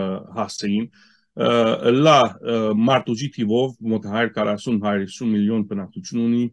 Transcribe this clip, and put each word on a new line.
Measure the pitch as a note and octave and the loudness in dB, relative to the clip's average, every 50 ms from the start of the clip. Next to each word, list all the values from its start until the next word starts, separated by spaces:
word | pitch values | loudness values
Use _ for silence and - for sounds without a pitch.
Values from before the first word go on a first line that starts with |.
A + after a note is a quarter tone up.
| F#2+ F#2+ F#2+ G2 - - - | -2 -2 -4 -6 -8 -10 -6
հասցեին, | A2+ G#2 G2+ - - G#2+ G2+ G2+ G#2+ A#2 A#2 _ _ - _ _ _ _ _ _ | -6 -6 -6 -6 -6 -4 -2 -2 -2 -2 -4 _ _ -20 _ _ _ _ _ _
ը, | - B2+ A#2+ A#2+ A#2 A2+ A2+ A2+ - - A#2+ A#2+ | -2 0 2 2 4 2 2 0 2 2 2 4
լա, | C3+ D3+ D#3+ D3 C3 | 6 6 6 8 6
ը, | A#2+ G#2+ - - - A#2 A#2 A2+ A2 G#2+ G#2+ | 6 4 0 -6 -6 -2 -2 0 0 0 2
մարդուժի | G#2+ A2+ C3 C3 B2 - - A#2 G#2+ C#3+ C#3 - | 2 4 4 4 2 2 -2 -4 -4 -4 -8 -4
թիվով | - A2 G#2 A2+ B2 C3+ C3 A#2+ _ A2 | -4 -2 0 2 0 0 0 -4 _ -4
մոտ | A2+ A2 G#2 G2 | -4 -4 -2 -4
հարյուր | G2+ G#2 A#2 A#2 G#2+ - | -4 -2 -2 -2 -2 0
քառասուն, | A2+ G#2+ G#2 G#2 G2+ - C3 A#2 G2+ | -2 -2 -2 -2 -4 -2 -2 -2 0
հարյուր | G#2 G#2 G2+ G2 G2 F#2 | 0 0 0 -2 -2 -6
հիսուն | - - B2+ A2+ G#2+ | -8 -6 -2 -2 0
միլիոն | G#2 G2+ G#2 A2+ A2 G#2 | 2 2 0 0 -2 -2
բնակչություն | G2+ G#2+ G2 F#2 - - F#2 F#2 - - A#2 A#2 | -4 -6 -8 -8 -10 -12 -14 -14 -8 -4 -2 0
ունի, | A#2 A#2+ A#2+ A#2+ A#2 | 0 0 0 -2 -4